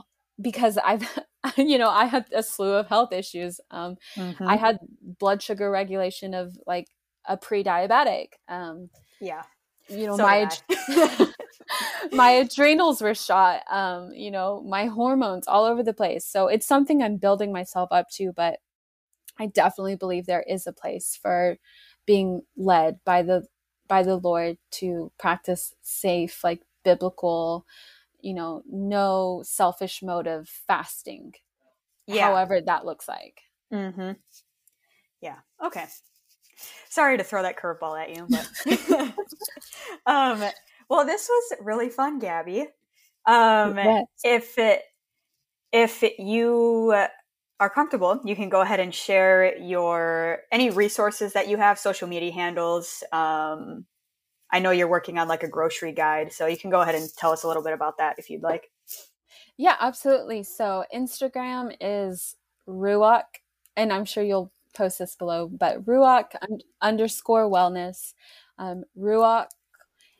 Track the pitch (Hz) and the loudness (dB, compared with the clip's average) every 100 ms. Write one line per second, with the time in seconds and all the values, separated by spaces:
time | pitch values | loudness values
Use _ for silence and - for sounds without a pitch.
0 | - _ _ - 220 247 233 202 - 214 | -16 _ _ -10 -8 0 2 2 0 0
1 | 226 - - _ 269 - 285 262 226 202 | -2 -10 -12 _ -4 0 4 4 4 4
2 | 240 262 226 220 220 - 196 202 208 214 | 4 0 -2 -4 -4 -2 0 0 2 2
3 | 240 185 - 175 175 180 _ 175 175 180 | 2 -2 -6 -8 -10 -10 _ -12 -12 -12
4 | - - 185 180 185 208 220 220 - - | -14 -10 -10 -4 2 4 4 0 -6 -20
5 | 180 180 196 202 - 202 202 196 196 190 | -20 -4 0 0 -2 -4 -2 -2 -2 -4
6 | 185 - 196 185 180 180 - 180 - _ | -4 -6 -8 -8 -10 -12 -6 -6 -8 _
7 | _ _ - - - 208 196 175 190 233 | _ _ -8 -8 -4 -2 0 0 2 4
8 | 277 - - _ - 180 170 160 180 _ | 4 0 -6 _ -14 -12 -12 -14 -18 _
9 | _ _ 190 160 160 _ _ _ - 202 | _ _ -14 -12 -16 _ _ _ -14 -8
10 | 214 202 202 202 208 - - 359 - 285 | -4 2 4 4 2 -4 -4 -4 0 4
11 | 311 - 359 - - _ - - - - | 4 4 2 2 -20 _ -10 -8 -6 -8
12 | 330 262 247 254 254 - 285 311 339 262 | -4 6 8 8 4 4 6 6 4 2
13 | 214 190 - 190 185 165 - 196 190 180 | 0 -2 0 4 4 4 -2 -2 -2 -4
14 | 180 - 208 196 190 202 196 196 226 214 | -10 -14 -10 -4 -4 -4 -4 -4 -2 0
15 | 240 269 226 185 - 202 226 233 226 214 | 2 2 0 -2 2 4 4 2 -2 0
16 | 190 170 - 196 190 220 - 277 277 294 | -2 -2 -4 0 2 2 4 2 4 2
17 | 226 208 196 196 208 190 180 185 180 175 | 2 0 2 2 0 -6 -6 -4 0 0
18 | 175 - 190 175 170 - _ _ _ _ | 0 -4 -6 -2 -2 -4 _ _ _ _
19 | _ _ - - 214 196 175 - 190 196 | _ _ -20 -10 -2 2 2 0 -6 -6
20 | 190 180 180 175 - 190 180 175 - - | -4 -4 -2 -4 -2 -6 -8 -10 -10 -8
21 | - - - 180 180 175 _ _ - _ | -8 -6 -2 0 0 -2 _ _ -20 _
22 | - 202 190 180 - - 190 175 160 180 | 2 2 2 -4 -10 -4 2 4 4 0
23 | - 180 175 185 - _ _ _ - 190 | 0 2 2 0 -2 _ _ _ 0 2
24 | 185 185 180 170 170 170 _ - 185 170 | 2 0 0 0 -2 -6 _ -10 -6 -6
25 | 165 - 180 180 - 180 - - - - | -8 -4 -2 -2 -4 -6 -8 -14 -12 -6
26 | 196 175 170 - 175 170 _ _ 190 175 | -2 -2 -2 -4 -4 -4 _ _ 2 2
27 | 180 - 175 170 165 170 - - - _ | 0 -4 -2 0 -2 -4 -10 -20 -20 _
28 | _ _ 202 185 165 160 - 196 196 202 | _ _ -12 -8 -8 -10 -12 -8 -2 0
29 | 196 190 185 180 - - 185 - 190 - | 0 0 -2 -4 -8 0 0 0 -8 -8
30 | 190 175 165 160 156 - - 180 - - | -6 -6 -4 -8 -10 -12 -2 -2 -4 -14
31 | - 98 - - _ _ _ _ _ _ | -16 -18 -20 -20 _ _ _ _ _ _
32 | - 202 202 190 180 190 170 170 - 208 | -6 0 2 2 2 0 0 -2 -4 -12
33 | - - - _ _ _ _ 208 190 180 | -12 -14 -16 _ _ _ _ -8 -8 -10
34 | 185 196 _ _ _ _ _ _ _ _ | -12 -12 _ _ _ _ _ _ _ _
35 | _ _ 165 139 _ _ 339 190 160 - | _ _ -18 -18 _ _ -10 -10 -12 -16
36 | _ _ _ _ _ _ - - - - | _ _ _ _ _ _ -20 -20 -8 0
37 | 285 254 185 202 185 175 175 165 160 156 | 2 2 0 -4 -4 -4 -8 -6 -8 -8
38 | 160 165 175 233 - - 277 - - 320 | -10 -12 -4 -4 -4 -8 -2 -2 2 0
39 | 262 294 403 - - - - - - 349 | 0 -8 -12 -14 -16 -16 -20 -18 -18 -6
40 | - 285 262 220 202 - _ _ - 339 | -2 2 2 0 -6 -8 _ _ -2 0
41 | 285 381 - 480 480 - 208 220 247 247 | 2 -2 0 -2 -2 -8 -6 -4 -4 -2
42 | 277 294 196 165 165 196 294 _ _ _ | -4 -4 -6 -6 -4 -6 -6 _ _ _
43 | _ _ - 233 226 220 208 202 202 220 | _ _ 4 6 6 6 2 2 2 2
44 | 233 - 240 233 233 - 226 202 - _ | 0 -4 0 0 0 0 2 2 0 _
45 | _ _ _ _ _ _ _ 233 226 - | _ _ _ _ _ _ _ 2 2 2
46 | 226 - 190 226 233 233 233 226 226 208 | -2 0 -4 0 2 2 2 2 4 4
47 | 190 - _ _ _ - 202 277 294 240 | 2 -4 _ _ _ -2 0 2 0 0
48 | 180 226 233 202 196 190 190 202 180 - | 0 0 -2 -6 0 2 2 2 -2 -4
49 | - 196 190 185 185 - 180 180 170 170 | 0 4 6 6 4 2 -4 -2 0 0
50 | 165 165 165 165 - 226 247 190 208 - | 0 0 -2 -4 -2 0 2 2 0 2
51 | 208 208 208 196 196 208 202 196 202 190 | -2 -2 -4 -2 -2 2 2 2 -2 -4
52 | 175 175 170 175 175 175 170 170 170 - | -6 -6 -6 -4 -6 -4 -2 -2 -6 -14
53 | - 160 160 156 156 156 - - 180 _ | -8 -4 -2 -2 -4 -6 -12 -16 -18 _
54 | _ _ _ _ _ 185 185 180 175 175 | _ _ _ _ _ 0 2 2 2 0
55 | 175 170 165 160 165 156 160 160 170 156 | 0 -4 -2 -2 -4 -2 -2 -2 -6 -2
56 | 156 156 156 - 165 170 190 180 170 160 | 0 0 -4 -4 -4 -4 0 2 2 0
57 | 156 - 165 160 165 160 156 156 156 151 | -6 -4 -2 0 -2 -4 -4 -4 -4 -2
58 | 156 - - 160 160 165 - _ - - | -4 -4 -12 -8 -6 -6 -8 _ -20 -20
59 | - _ _ _ _ - 330 285 247 254 | -20 _ _ _ _ 0 2 2 0 -2
60 | 277 269 - 220 196 - 214 190 - 247 | 2 2 0 -10 -10 -6 -4 -2 -6 -6
61 | 254 - 262 254 254 254 247 - 202 202 | -8 -6 -6 -6 -8 -8 -10 -8 -6 -4
62 | 196 180 - - _ _ - 185 196 208 | -6 -8 -12 -14 _ _ -14 -4 0 4
63 | 214 233 240 - _ _ _ - 220 196 | 6 4 2 -14 _ _ _ -4 -2 -2
64 | 202 - 208 196 185 _ _ - 190 - | -4 -4 -2 -2 -4 _ _ -4 -4 -4
65 | 180 - 175 170 170 180 170 - 196 254 | -10 -8 -6 -6 -6 -2 -2 -2 2 6
66 | 262 254 - - 196 214 - _ 208 220 | 6 6 2 -8 -10 -10 -12 _ -2 0
67 | 220 - - 226 214 185 180 180 180 185 | -2 -2 0 2 4 2 2 0 -8 -10
68 | - - _ - _ - 190 180 - 190 | -16 -18 _ -20 _ -14 -10 -10 -14 -6
69 | 202 220 226 226 - - _ _ _ _ | 0 4 4 4 -2 -10 _ _ _ _
70 | _ | _